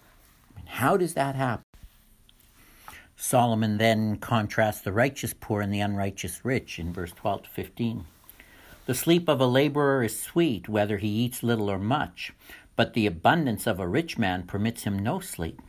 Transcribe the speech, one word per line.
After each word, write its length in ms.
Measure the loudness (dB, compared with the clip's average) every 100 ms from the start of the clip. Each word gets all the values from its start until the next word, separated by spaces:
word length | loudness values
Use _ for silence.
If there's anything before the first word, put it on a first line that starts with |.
| _ _ -20 _ _ -20
And 120 | -12
how 280 | -2 2 2
does 180 | 2
that 220 | 0 -2 0
happen? 260 | -2 -2 -8 -20 -20 -20 _ _ _ _ _ _ -20 -20 -20 -20 -20
Solomon 640 | -10 0 4 4 2 0 2
then 380 | 4 4 2 -2
contrasts 640 | 0 0 0 2 0 0
the 120 | -2
righteous 400 | 0 0 0 -8
poor 300 | -8 -4 -2
and 100 | 0
the 60 | -2
unrighteous 680 | -2 -2 -4 -4 -8 -8
rich 360 | -4 -2 -4 -8
in 120 | -8
verse 200 | -6 -8
twelve 320 | -6 -4 -4
to 40 | -6
fifteen. 560 | -10 -10 -4 -4 -4 -10 -16 -20 -20 -20 -20 -20 -10 -4
"The 80 |
sleep 340 | 0 4 4 4
of 120 | 4
a 60 | 4
laborer 560 | 6 4 4 2 2
is 180 | 0 -4
sweet, 480 | -2 2 2 0 0
whether 300 | 0 2 0
he 100 | 0
eats 360 | 0 -2 -2
little 260 | 0 0 0
or 80 | -2
much, 540 | 0 0 -2 -8 -16 -16 -20 -20 -6
but 200 | 0 0
the 120 | 2 0
abundance 640 | 2 4 4 2 0 0
of 100 | -2
a 80 | 0
rich 320 | -2 -2 -2
man 240 | -2 -2
permits 400 | -4 -2 -2 -2
him 160 | -4 -2
no 220 | -2 -4
sleep. 420 | -6 -8 -8 -8